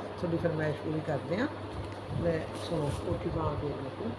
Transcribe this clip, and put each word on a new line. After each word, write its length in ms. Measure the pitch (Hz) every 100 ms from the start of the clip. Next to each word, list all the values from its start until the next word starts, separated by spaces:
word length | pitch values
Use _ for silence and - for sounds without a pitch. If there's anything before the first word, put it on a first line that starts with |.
| - -
ਤੁਹਾਡੀ 160 | 180 165
ਫਰਮਾਇਸ਼ 400 | 170 156 151 147
ਪੂਰੀ 240 | 160 156 151
ਕਰਦੇ 300 | 143 135 180
ਹਾਂ।" 100 | 285 - - - - - - -
ਲੈ 160 | 170 160 - - -
ਸੁਣੋ, 220 | 165 147 - -
ਕੋਠੀ 220 | 170 170 165
ਬਾਂਹ 260 | 156 143
ਫੇਰ 80 | 147
ਦੇਖੋ। 400 | 143 139 - 226